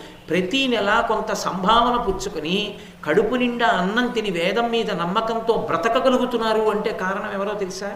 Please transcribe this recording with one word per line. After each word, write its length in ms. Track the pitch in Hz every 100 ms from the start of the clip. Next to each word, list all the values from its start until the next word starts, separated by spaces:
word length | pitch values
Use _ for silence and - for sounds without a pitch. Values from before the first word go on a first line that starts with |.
| - - -
ప్రతి 380 | 170 180 269 269
నెలా 340 | 226 202 226
కొంత 320 | - 214 -
సంభావన 680 | 196 - 180 190 233 240 240
పుచ్చుకొని 720 | 190 185 202 165 151 190 208 - - - 147
కడుపు 300 | 170 - 247
నిండా 320 | 247 240 226
అన్నం 400 | 190 185 220 247
తిని 220 | 226 208
వేదం 400 | 165 175 208 233
మీద 220 | 233 214
నమ్మకంతో 640 | 180 175 208 226 226 233
బ్రతకగలుగుతున్నారు 1080 | 208 - 160 233 254 262 254 247 233 220 220
అంటే 280 | 214 202 220
కారణం 440 | - 185 196 202
ఎవరో 200 | 196 202
తెలుసా? 380 | 196 185 - 202